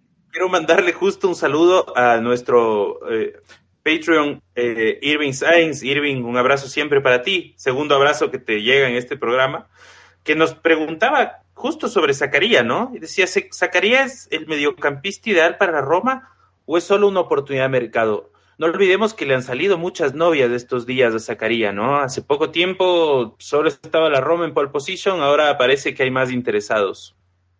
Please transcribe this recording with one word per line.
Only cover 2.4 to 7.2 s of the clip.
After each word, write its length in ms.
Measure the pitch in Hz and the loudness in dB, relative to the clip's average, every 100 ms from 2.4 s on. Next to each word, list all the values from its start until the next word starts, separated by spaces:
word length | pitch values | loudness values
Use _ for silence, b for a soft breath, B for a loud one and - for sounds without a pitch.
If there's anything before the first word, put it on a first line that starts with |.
| 123 120 113 107 92 - 92 | 2 4 4 2 -2 -4 -6
eh, 240 | 113 104 - b b _ _ | -4 -4 -8 b b _ _
Patreon, 560 | 151 165 170 156 147 143 _ | -4 -2 2 2 2 -6 _
eh, 440 | 123 120 113 110 - | -4 -2 0 -2 -2
Irving 300 | 143 151 143 | -2 -2 -2
Sainz. 500 | 135 143 170 160 131 | -2 2 4 2 -2
Irving, 400 | 123 143 147 131 | -4 -2 -2 -4
un 140 | 117 123 | -2 0
abrazo 320 | 127 139 135 | 2 0 -2
siempre 320 | 151 147 139 | -6 0 2
para 220 | 139 123 | 4 2